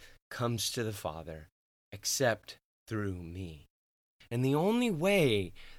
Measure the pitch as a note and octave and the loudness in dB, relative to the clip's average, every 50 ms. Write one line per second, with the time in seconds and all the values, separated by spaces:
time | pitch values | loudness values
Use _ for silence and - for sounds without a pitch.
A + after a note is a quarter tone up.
0 | - - - - _ - - - A#2+ A#2+ A#2+ A2 - - - B2+ A2+ A2 G#2 - | -20 -20 -20 -20 _ -12 -6 -2 -2 0 0 0 -2 -2 -2 -2 -2 -2 -4 -4
1 | - E2+ D#2 E2 D#2 E2 D#2+ D#2 D#2 - _ _ _ _ _ _ _ _ - G2+ | -6 -6 -6 -6 -8 -10 -10 -12 -14 -18 _ _ _ _ _ _ _ _ -12 -8
2 | - - - - C3+ A#2 G#2+ - - - - - _ _ _ _ _ - A2+ G#2+ | -4 -2 0 2 2 2 2 0 -4 -12 -20 -20 _ _ _ _ _ -6 -4 -2
3 | G#2 G2 F#2 F2+ E2+ E2 F2 F#2+ F#2+ E2 D#2 D2 - _ _ _ _ _ _ _ | -2 -2 -4 -6 -8 -8 -8 -8 -8 -8 -10 -14 -18 _ _ _ _ _ _ _
4 | _ _ _ _ - - A#2 B2 B2+ C3+ C#3 D3+ F3 G#3 A#3 A#3+ B3 A#3 F#3 C#3+ | _ _ _ _ -12 -6 -2 0 2 4 4 4 4 4 4 4 2 2 2 2
5 | E3+ G3 G3+ F#3+ D#3 B2+ G#2+ G2+ F#2 E2+ - - - - - | 2 4 6 6 6 6 4 2 0 -2 -6 -12 -16 -18 -18